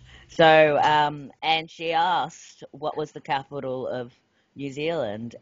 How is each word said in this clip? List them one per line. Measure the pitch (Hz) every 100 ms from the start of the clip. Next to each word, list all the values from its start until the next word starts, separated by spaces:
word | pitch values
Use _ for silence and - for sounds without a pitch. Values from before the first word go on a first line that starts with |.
| - - -
So, | - 160 156 156 143
um, | 127 151 147 147 139 -
and | 151 160 165
she | - 165
asked | 165 175 165 151 - - - -
what | 139 147 -
was | 151
the | 151
capital | - 143 135 143 131 127 117
of | 127 120 - _ _ _
New | - 139
Zealand, | 135 151 165 117 104 117 -